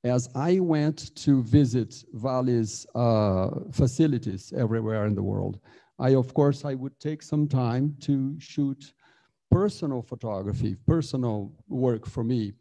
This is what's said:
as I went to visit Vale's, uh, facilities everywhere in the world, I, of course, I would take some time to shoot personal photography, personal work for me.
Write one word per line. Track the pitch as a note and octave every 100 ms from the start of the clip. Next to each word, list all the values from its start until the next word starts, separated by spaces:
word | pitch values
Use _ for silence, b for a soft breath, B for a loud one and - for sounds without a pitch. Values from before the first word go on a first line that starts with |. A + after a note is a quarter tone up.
as | B2 B2 B2+
I | C3+ D#3 F#3
went | F3+ D#3 D3+ D#3 - -
to | - C#3
visit | A2+ C#3+ C3+ B2 A2 - -
Vale's, | A#2+ B2 C3 B2+ A#2+ A2 - -
uh, | A#2 A#2+ A2 G#2 F#2+ F#2 - -
facilities | - C#3 B2 D#3+ B2+ A#2 F#2+ - -
everywhere | A#2 A2+ A2 A2 G#2
in |
the | G2+
world, | G2 G2+ F#2+ G2 b b b _
I, | B2+
of | C3+ B2
course, | - C#3+ C#3
I | D3
would | C3 C3+ _
take | D3+ D#3
some | - D3+ D3
time | C#3 A#2+ B2 C#3+ C#3+
to | - C#3 C3+ D#3
shoot | - - C#3 C#3 - _ b b b _ _
personal | F3+ G#3 - D#3 C3
photography, | A2+ A#2+ A#2 G2 G2 - G#2+ F#2+ -
personal | D#3+ D3+ C3+ A#2+ G#2+ G2+ - _
work | C3 B2+ A2+ -
for | -
me. | A#2 B2 G#2 G2